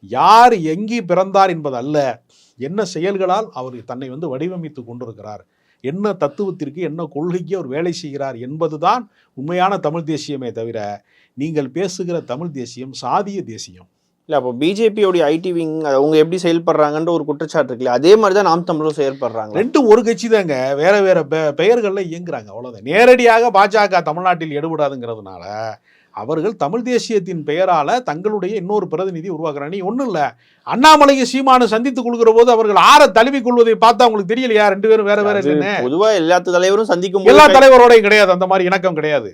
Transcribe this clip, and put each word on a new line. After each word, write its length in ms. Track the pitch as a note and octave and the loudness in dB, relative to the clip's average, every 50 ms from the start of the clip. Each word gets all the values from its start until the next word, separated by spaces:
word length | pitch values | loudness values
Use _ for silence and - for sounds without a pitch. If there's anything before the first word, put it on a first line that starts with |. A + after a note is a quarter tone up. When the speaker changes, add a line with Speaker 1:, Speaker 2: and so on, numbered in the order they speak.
| - | -14
Speaker 1:
யார் 500 | F#2+ A2 B2+ D3+ F3+ G#3+ A3+ A#3+ B3 A#3+ | -8 -2 0 4 6 8 8 8 6 4
எங்கி 440 | G3 D#3+ D#3 D#3 F3+ G#3+ G#3+ A3+ A#3+ G3 | 2 -2 -4 -4 -4 -6 -6 -6 -6 -4
பிறந்தார் 460 | E3+ F3 F3+ F#3+ F#3+ F#3+ G3 G3 F#3+ | -2 -2 -2 -2 0 2 2 2 2
என்பது 260 | F3 E3 D3 D3 C3 | 0 -4 -8 -8 -8
அல்ல, 200 | A#2+ B2 C#3+ D3+ D3+ C#3+ C3 A2+ - _ _ _ _ _ _ _ _ | -8 -8 -4 -4 -2 -2 -2 -6 -8 _ _ _ _ _ _ _ _
என்ன 220 | A#2+ C#3+ F3+ G#3 G#3+ | -12 -8 -6 -6 -6
செயல்களால் 640 | - - E3 E3 F#3+ G3+ F#3+ F#3+ F3+ F3+ G#3 A3+ - _ | -6 -6 -6 -6 -4 -4 -4 -2 -2 -2 -2 -4 -8 _
அவர் 260 | B2+ B2+ C3 B2 B2 G#2+ | -14 -14 -12 -14 -16 -14
தன்னை 240 | - B2 B2 C#3 C3 | -14 -14 -12 -12 -14
வந்து 200 | B2+ C#3+ E3+ D#3+ | -12 -10 -10 -10
வடிவமைத்து 540 | B2+ C3+ D3+ F3+ F#3 F3+ E3 D3+ D3 - A#2+ | -8 -8 -8 -8 -8 -10 -14 -14 -16 -18 -18
கொண்டிருக்கிறார், 580 | A#2 A#2+ B2 B2 A#2 A2 G#2+ G2 G#2 G#2+ G2+ _ _ _ _ _ _ _ _ - | -18 -16 -16 -16 -16 -16 -18 -18 -18 -18 -20 _ _ _ _ _ _ _ _ -10
என்ன 280 | B2+ D3 F#3+ G#3 G#3+ F#3+ | -10 -8 -6 -6 -6 -4
தத்துவத்திற்கு, 680 | F3+ - C#3+ - - G#3 F#3+ F3 F#3 D#3 C#3+ C#3 E3+ F3+ | -2 -4 -6 -4 -6 -8 -8 -6 -10 -12 -12 -10 -10 -10
என்ன 240 | D3+ D3 E3 F3 D3 _ | -10 -8 -10 -12 -10 _
கொள்கைக்கு 420 | C#3+ D#3 F3 F3 F#3 F3 - G3 | -8 -6 -6 -6 -6 -6 -6 -8
அவர் 120 | F#3 D#3+ B2+ | -8 -8 -8
வேலை 240 | B2+ D3+ E3+ F3+ E3 | -8 -6 -6 -6 -6
செய்கிறார் 440 | F3 F3 D3+ C3+ C#3+ C#3 C3+ B2+ | -8 -12 -14 -10 -10 -10 -10 -10
என்பதுதான் 680 | A#2 A#2+ B2 D3 D#3 E3+ D#3+ D#3 D3+ E3 F3+ A3 B3+ A3+ _ _ _ _ _ _ | -12 -14 -14 -8 -6 -6 -6 -6 -4 -2 -2 -2 -2 -6 _ _ _ _ _ _
உண்மையான 420 | - C3 D3+ F3 F3+ F3+ F#3+ G3+ F#3+ | -14 -10 -8 -4 -2 -2 -2 -2 -2
தமிழ் 300 | C#3+ D3+ D#3 E3+ E3 D3 | -4 -6 -6 -6 -6 -6
தேசியமே 400 | D#3+ C#3 - - D3 C3 B2+ A#2+ A2 | -8 -8 -8 -10 -12 -10 -10 -10 -10
தவிர, 260 | A#2 A2+ A#2 A2+ A2+ G#2 G2+ G#2 G2+ _ _ _ _ _ _ _ | -10 -10 -10 -10 -10 -10 -10 -12 -14 _ _ _ _ _ _ _
நீங்கள் 360 | - C#3 D#3+ D#3+ D3 C#3 B2 | -10 -8 -6 -4 -6 -6 -6
பேசுகிற 460 | - E3 F#3+ F#3 F3+ - F#3+ F3 F3 D#3+ | -6 -8 -8 -8 -8 -10 -8 -6 -6 -8
தமிழ் 300 | C3 _ B2 C3+ E3+ F3 | -8 _ -10 -10 -10 -12
தேசியம் 440 | D3 C3+ A#2+ A#2 - A#2+ B2+ C3 B2+ - - | -12 -12 -14 -14 -14 -16 -16 -16 -16 -12 -8
சாதிய 400 | B2 C#3 F#3 G#3 G3+ G3 G3 D3 | -4 -4 -4 -4 -6 -10 -12 -12
தேசியம். 460 | A2 A2 G2+ - - F#2 F2+ F2+ _ _ _ _ _ _ _ _ - | -12 -14 -16 -18 -20 -20 -20 -20 _ _ _ _ _ _ _ _ -4
Speaker 2:
இல்ல, 100 | D#3 C#3+ | -4 -2
அப்போ 120 | B2+ B2+ B2 | -2 -2 -6
பி 180 | A#2+ D3 E3 G3+ | -4 -4 -4 -2
ஜே 160 | G3+ A#3 A3 | 0 -2 -2
பியோடைய 340 | G#3 G#3+ G#3 F#3+ F#3 F3 D#3+ C#3+ D#3+ | 0 0 0 0 2 0 0 0 0
ஐ 20 | E3 | -2
டி 120 | F3 F#3+ F3 | -4 -4 -4
விங், 240 | E3+ E3 D#3 D#3 D#3+ D#3 | -4 -4 -6 -6 -6 -4
அது 140 | D3 C3+ C3+ | 0 0 2
அவங்க 160 | C#3 D3+ D#3 | 2 2 4
எப்படி 240 | D#3 D#3 E3 F3 F#3 F3 | 2 2 2 0 -4 -2
செயல்படுறாங்கன்ற 680 | E3+ E3 E3+ E3+ E3+ D#3+ D#3 D3+ D3 D3 D#3 E3 E3+ | -2 -2 0 0 0 2 2 2 0 0 -4 -2 -2
ஒரு 140 | E3+ D#3+ D3 | -2 -2 -2
குற்றச்சாட்டு 460 | D3 D3 C#3+ E3 D3+ - E3 C#3+ C3+ | -4 -6 -6 -8 -6 -2 -4 -2 -2
இருக்குல்ல, 280 | C3 A2+ B2+ B2 B2 B2 | -4 -6 -4 -2 -2 2
அதே 140 | C#3 E3+ G#3 | 4 4 4
மாதிரி 180 | A3 A3 G3+ F#3 | 6 4 2 2
தான் 160 | G3+ G3+ F3+ | 2 2 2
நாம் 160 | E3 F3 F3 F3+ | 0 0 -2 -4
தமிழரும் 280 | F3 D3+ D#3 D#3 D3+ C#3 | -4 -4 -2 -4 -4 -2
செயல்படுறாங்க. 540 | D3 C3+ C3+ C3+ C3+ A#2 A2 A2+ G#2+ G#2+ G#2+ E3 | -4 -4 -4 -4 -8 -6 -6 -6 -10 -6 -4 -4
Speaker 1:
ரெண்டும் 280 | G#3+ C4 - D4+ C4+ A3+ G#3 | -4 0 0 0 4 6 4
ஒரு 100 | A#3+ A#3 | 4 4
கட்சி 240 | A3+ A#3 F3 A3 A#3 | 0 -4 -4 -2 0
தாங்க, 280 | A3 G#3+ F#3+ E3 C#3+ B2+ C3 C3+ C#3+ | 0 0 0 0 -2 -2 -2 -2 -2
வேற 260 | C#3 D3+ F3+ G3+ G#3 | 0 2 2 2 4
வேற 200 | G3 F#3+ F#3 F3 D3+ C3+ | 4 2 2 0 0 -2
பெ-, 220 | D#3 D#3+ D#3+ D3+ C#3+ D3 | -4 -2 -2 -2 -2 0
பெயர்கள்ல 420 | D#3+ G3+ A#3+ B3 A3 G3+ F#3+ G3+ F#3+ E3+ | 0 2 2 2 0 -4 -4 -4 -8 -8
இயங்குறாங்க, 400 | D#3+ E3+ F3+ F3 D#3+ B2+ G#2+ G2+ F#2+ | -10 -12 -12 -10 -12 -12 -12 -16 -18
அவ்வளவுதான். 340 | A2+ B2 B2+ A#2+ G2+ G2 B2+ | -16 -16 -16 -16 -14 -10 -2
நேரடியாக 600 | D#3+ G3+ A#3+ B3 B3+ B3 B3 A#3 A3+ A3+ A#3 B3 | 2 4 6 6 6 6 6 4 4 4 2 2
பாஜக 520 | F#3+ F#3+ G3+ G#3 G3+ A3 G#3 G3 F#3 F3 E3 | 4 2 2 4 2 0 0 2 2 0 0
தமிழ்நாட்டில் 560 | - D3+ E3+ F#3 F#3 F3+ E3 E3 D#3+ D3 C#3+ | -2 -6 -4 -2 -2 -2 -2 -4 -8 -6 -6
எடுபடாதுங்கிறதுனால 880 | D3 E3 D#3+ D3+ D3+ C#3 C#3 C3 A#2+ A#2 A#2 A2 G#2 F#2+ F#2+ F2+ E2+ F#2+ G#2 G#2+ A2+ A2 G#2+ _ _ _ _ _ _ _ _ | -6 -6 -4 -2 -2 -2 -4 -6 -10 -10 -12 -12 -12 -18 -18 -16 -14 -12 -10 -10 -10 -10 -12 _ _ _ _ _ _ _ _
அவர்கள் 400 | G2 G#2+ A#2+ D#3 D#3+ D#3 G#3+ A3+ | -14 -8 -6 -6 -4 -4 -6 -4
தமிழ் 260 | _ C#3+ C#3+ F#3 A#3+ A#3+ | _ -6 -4 -4 -6 -4
தேசியத்தின் 600 | B3+ B3 A#3 A3 - A3+ G3+ F#3 E3+ F#3 E3 D3 D3 | -4 -6 -6 -6 -4 -4 -4 -4 -4 -10 -10 -8 -6
பெயரால 400 | D3 E3+ F#3+ F#3 F3 D#3+ C#3+ D3+ G#3+ B3+ B3 | -4 -2 0 0 0 0 0 -2 -2 -4 -4
தங்களுடைய 500 | - D3 D#3+ F#3 G#3+ G#3+ G#3 F3+ F3+ A3 G#3+ | -6 -10 -6 -6 -6 -6 -4 -6 -6 -8 -8
இன்னொரு 260 | F3 F3+ G#3 G#3 F#3 - D#3 | -6 -4 -4 -4 -4 -4 -6
பிரதிநிதி 360 | D#3 F#3+ F#3+ F3+ D#3+ D#3+ F3 | -6 -6 -6 -8 -10 -10 -10
உருவாக்குறாங்க. 440 | F3 D3+ E3 D#3+ C#3+ C#3+ C#3 D3+ F3 | -10 -8 -8 -8 -8 -8 -10 -10 -10
நீ 60 | G3+ | -8
ஒண்ணும் 260 | F#3 F3+ A3+ B3+ C#4 | -8 -6 -6 -6 -6
இல்ல, 140 | B3 F#3+ D#3 C#3+ B2+ - _ _ _ _ _ _ | -4 -4 -4 -4 -4 -6 _ _ _ _ _ _
அண்ணாமலையை 580 | - C#3+ A3 C4 D#4 D#4 D4 C#4+ C#4 C#4 C4+ B3+ B3 - | -8 -2 4 6 6 8 8 6 4 4 2 0 -2 -2
சீமானு 340 | C4 C4+ C#4 B3+ B3+ B3 G#3 G#3+ | -2 2 4 4 4 4 2 0
சந்தித்துக் 340 | A3+ A#3+ C#4 B3+ A#3+ A#3+ | -2 -2 -4 -4 -4 -6
கொள்கிற 240 | A#3+ A#3+ A#3 A#3 A3+ A3 | -4 -2 2 2 4 6
போது 180 | A3+ A#3+ B3+ | 6 6 6
அவர்கள் 300 | A#3+ A3 A3+ G#3 G#3 F#3 E3 G3+ C4 | 4 2 2 2 2 4 6 6 8
ஆற 100 | D4+ D4+ A#3+ F#3+ A3 | 8 6 6 6 4
தழுவி 220 | A#3 C4 C#4 C#4 | 2 4 2 -2
கொள்வதை 340 | A3 A#3+ B3 A#3+ A#3 A3+ A3 | -2 0 2 4 4 4 4
பார்த்தா 300 | F#3 A3+ A3+ A#3+ G3+ B3 | 4 4 4 6 6 4
அவங்களுக்கு 280 | A#3+ A3 G#3+ G3 F3 A3 | 2 2 0 -4 -4 -4
தெரியலையா? 320 | B3 C4 B3+ A3 G#3+ G#3 G#3 | -4 -2 0 2 4 4 4
ரெண்டு 200 | G3 G3 G3+ A3 | 2 0 2 2
பேரும் 200 | A3 A3 G#3 G3+ | 2 2 2 0
வேற 100 | G#3 G#3+ G#3 | 0 0 0
வேற 160 | G#3 G#3 G3+ | 0 -2 0
Speaker 2:
அது 120 | F#3+ C#3+ D3+ | 0 0 0
Speaker 1:
என்னன்னு? 220 | D3+ E3+ G3 G#3 F3+ C3 | 0 0 -2 -2 -2 -2
Speaker 2:
பொதுவா 240 | B2+ C#3 E3+ G#3 A3 A3 F#3+ | -2 0 2 2 2 2 2
எல்லா 180 | D#3+ D#3+ F3 F3+ | 2 2 2 2
தலைவரும் 500 | F3+ A#3+ C#4 - F3+ F#3 G3 G#3 A3 G3+ | 0 0 0 2 2 2 2 0 0 0
சந்திக்கும் 320 | F#3 F3 F3+ G3 F3+ G3 F#3+ | -2 -2 -2 -4 -4 0 4
போது 80 | G3+ C4 | 6 8
Speaker 1:
எல்லா 120 | D4 D4+ | 8 8
Speaker 2:
கை- 80 | D4 C#4+ | 8 8
Speaker 1:
தலைவரோடையும் 500 | C4 C4+ C4+ C4 B3 A#3+ A#3+ A#3+ A3+ G#3 | 8 10 10 10 10 10 8 8 6 6
கிடையாது 280 | G3+ G#3 G#3+ G#3 F#3 F3+ | 6 4 4 6 4 2
அந்த 100 | F3+ F#3 | 0 2
மாதிரி 220 | F#3 F#3+ F#3+ F#3 F3+ | 0 0 0 2 0
இணக்கம் 260 | F#3+ F#3+ F3 F#3 F3 D3+ | -2 0 -2 -2 -4 -2
கிடையாது. 320 | D3 D#3 D3+ C#3 A#2 G2 | -4 -2 -2 -2 -4 -6